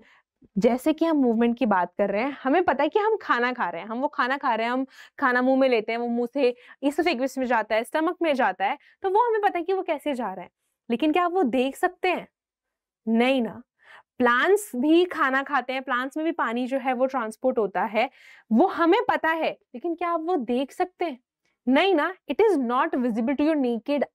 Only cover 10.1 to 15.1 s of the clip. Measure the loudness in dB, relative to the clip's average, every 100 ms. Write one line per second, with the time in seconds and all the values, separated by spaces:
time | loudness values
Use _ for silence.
10.1 | -4 -6 -8 -14 _ _ _ -4 0 2
11.1 | 2 2 0 0 0 -2 -2 -4 -2 -4
12.1 | -4 -8 _ _ _ _ _ _ _ -2
13.1 | 2 2 2 -2 -8 -20 _ _ -20 _
14.1 | 0 2 2 2 2 0 -4 2 4 2